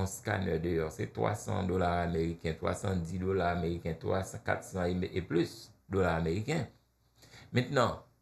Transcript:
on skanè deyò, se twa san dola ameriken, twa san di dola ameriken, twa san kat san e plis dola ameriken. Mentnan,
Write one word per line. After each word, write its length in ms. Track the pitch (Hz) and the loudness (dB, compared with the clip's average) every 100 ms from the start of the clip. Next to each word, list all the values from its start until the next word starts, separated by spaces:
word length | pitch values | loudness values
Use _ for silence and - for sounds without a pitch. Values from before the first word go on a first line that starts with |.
on 40 | 95 | -2
skanè 500 | - - 104 92 82 | -2 -2 0 2 0
deyò, 300 | 85 85 78 | 2 0 0
se 140 | - 110 | -4 -8
twa 240 | - 110 104 | 0 0 0
san 320 | - 101 92 | -2 -2 0
dola 280 | 92 87 87 | 2 2 2
ameriken, 500 | 85 85 82 82 85 80 | 0 0 0 -2 -4 -2
twa 160 | 90 90 | -2 -2
san 240 | 98 92 | 0 -2
di 160 | 82 95 | -2 -2
dola 320 | 92 95 87 | 0 2 2
ameriken, 460 | 85 85 87 85 80 | 2 0 -2 -4 -4
twa 240 | 98 95 | 0 -2
san 220 | 95 - - | -2 -6 -2
kat 220 | 98 - | -2 -2
san 360 | 90 87 90 | -2 0 0
e 200 | 90 95 82 | -2 -4 0
plis 460 | 160 160 - - - - | 0 0 -4 -18 -20 -2
dola 240 | 95 90 82 | 2 4 4
ameriken. 480 | 82 87 113 160 117 - _ _ _ _ - - - | 2 0 0 -2 -2 -10 _ _ _ _ -20 -20 -2
Mentnan, 480 | 117 127 143 113 80 - _ | 0 2 4 4 2 -10 _